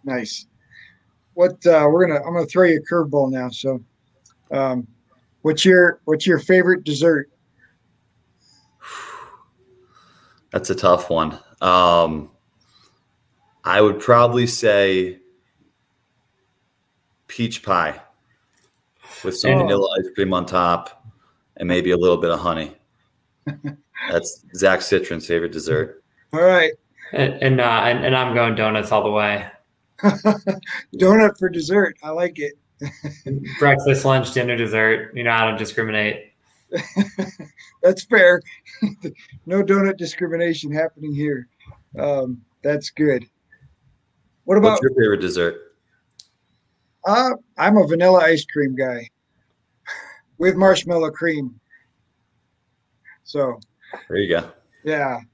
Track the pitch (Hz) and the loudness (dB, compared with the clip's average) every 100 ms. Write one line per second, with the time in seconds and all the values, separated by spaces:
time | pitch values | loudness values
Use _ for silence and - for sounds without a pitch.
0 | 139 127 - - - _ _ - - _ | -8 -8 -8 -14 -18 _ _ -20 -20 _
1 | _ _ _ - 180 180 175 160 147 160 | _ _ _ 0 0 2 4 4 6 4
2 | 180 147 160 175 160 180 180 156 151 170 | 2 0 -4 -6 -2 2 4 2 0 -2
3 | 151 143 135 131 127 113 135 127 117 _ | 0 0 -2 -2 -8 -6 -6 -6 -10 _
4 | _ _ _ _ _ 139 135 127 117 _ | _ _ _ _ _ -4 -2 -4 -8 _
5 | _ _ _ _ 156 156 190 185 175 175 | _ _ _ _ -4 2 4 6 4 0
6 | - 156 190 160 - 185 180 180 151 143 | -4 -2 0 -2 2 2 4 0 -2 0
7 | 165 151 135 _ _ _ _ _ _ _ | 2 2 -2 _ _ _ _ _ _ _
8 | _ _ _ _ _ _ _ _ - - | _ _ _ _ _ _ _ _ -18 -16
9 | - - - - _ _ _ _ _ _ | -16 -18 -20 -20 _ _ _ _ _ _
10 | _ _ _ _ _ 92 - 95 92 90 | _ _ _ _ _ -8 -6 -2 2 2
11 | - 82 78 - _ _ 92 90 90 85 | 0 -4 -4 -6 _ _ 0 4 4 4
12 | 82 78 71 _ _ _ _ _ _ _ | 2 -2 -12 _ _ _ _ _ _ _
13 | _ _ _ _ _ _ 85 95 107 104 | _ _ _ _ _ _ -2 4 4 2
14 | - 120 120 123 117 - 113 101 98 95 | 4 4 4 2 -2 0 2 2 2 0
15 | 92 90 _ _ _ _ _ _ _ _ | -2 -8 _ _ _ _ _ _ _ _
16 | _ _ _ _ _ _ _ _ _ _ | _ _ _ _ _ _ _ _ _ _
17 | _ _ _ - 117 - - 90 80 73 | _ _ _ -8 -6 -6 -2 0 0 -6
18 | - _ _ _ _ _ _ _ _ _ | -18 _ _ _ _ _ _ _ _ _
19 | - - 95 92 131 131 98 101 95 95 | -20 -10 -10 -4 0 2 2 0 0 -4
20 | 92 - 98 90 87 92 87 87 - - | -6 -4 -2 -2 -2 0 0 0 -4 -20
21 | - _ _ _ _ - 87 90 90 87 | -20 _ _ _ _ -10 -4 -2 0 2
22 | 90 85 82 82 87 80 76 - _ _ | 2 2 0 -2 -2 -4 -8 -16 _ _
23 | _ _ _ _ - 147 147 143 _ - | _ _ _ _ -14 -12 -14 -14 _ -14
24 | - 85 - - _ 92 95 92 - 98 | -6 -6 -6 -16 _ -2 0 0 0 -2
25 | - 82 - 85 82 80 76 78 76 - | -2 -8 -4 -4 -4 -8 -4 -4 -4 -10
26 | _ _ _ 156 175 185 160 156 _ _ | _ _ _ 0 4 4 2 -4 _ _
27 | - - 135 135 135 127 120 117 113 123 | -10 -2 -2 0 0 2 2 2 2 0
28 | 139 131 127 117 117 110 110 107 104 107 | 0 0 0 0 0 0 -2 -2 0 0
29 | 104 104 104 104 - - _ _ _ _ | 0 0 -2 -4 -8 -20 _ _ _ _
30 | 202 - 208 208 - 190 - - - - | 0 0 -2 -2 -4 -8 -10 -16 -14 0
31 | 185 220 214 208 185 170 151 202 180 - | 4 6 4 2 -4 -4 -2 0 0 -4
32 | 151 160 180 147 143 - _ _ 139 - | -10 -4 -4 -6 -12 -12 _ _ -16 -12
33 | 151 - - 139 - - 143 139 143 135 | -14 -14 -10 -10 -10 0 2 2 2 0
34 | 135 131 123 127 123 117 113 110 110 110 | 2 0 0 -4 -2 -2 -2 0 2 0
35 | - - 117 113 113 107 104 - 113 107 | -4 -6 -2 0 0 -2 -6 -6 -4 -2
36 | 107 - - _ _ _ _ 175 - - | -4 -6 -14 _ _ _ _ -10 -8 -4
37 | 196 - 190 - 151 _ - _ 175 185 | -4 -4 -10 -10 -20 _ -20 _ 0 0
38 | - 226 180 175 - - _ - 208 - | 0 4 6 4 -2 -20 _ -6 -6 -6
39 | 156 - - - - 190 185 196 196 190 | -16 -16 -20 -20 -4 -2 0 0 0 -4
40 | 165 - 175 165 170 156 151 147 160 156 | -10 -8 -6 -4 -4 -4 -6 -4 -4 _
41 | 151 143 147 135 123 _ - - _ 135 | -10 -6 -4 -6 -10 _ -20 -20 _ -8
42 | 143 139 131 120 _ _ 143 147 147 - | -4 -4 -6 -10 _ _ -6 -4 -6 -2
43 | 151 127 113 _ _ _ _ _ _ _ | 0 0 -6 _ _ _ _ _ _ _
44 | _ _ _ _ - 196 220 208 135 131 | _ _ _ _ 0 4 4 4 2 2
45 | 110 98 90 90 85 80 - _ _ _ | 2 2 -2 -2 -2 -4 -18 _ _ _
46 | _ _ - _ _ _ _ _ _ _ | _ _ -20 _ _ _ _ _ _ _
47 | 185 220 254 - _ - 170 208 160 165 | 0 2 2 -2 _ -2 4 4 4 4
48 | 180 185 160 160 - 151 139 131 131 120 | 6 6 6 2 -2 -4 -4 -2 -6 -6
49 | 117 _ _ _ _ _ _ _ - - | -14 _ _ _ _ _ _ _ -18 -18
50 | - - _ _ 175 185 190 185 - 170 | -18 -20 _ _ 0 4 4 4 0 -2
51 | 160 151 165 156 131 117 _ _ _ _ | -2 -4 -4 -4 -6 -12 _ _ _ _
52 | _ _ _ _ _ _ _ _ _ _ | _ _ _ _ _ _ _ _ _ _
53 | - - - 143 135 113 _ _ _ - | -20 -20 -12 -4 -4 -6 _ _ _ -20
54 | - 90 98 82 82 _ _ _ 151 151 | -8 -4 -2 -2 -4 _ _ _ -6 -4
55 | 139 117 - | -4 -6 -14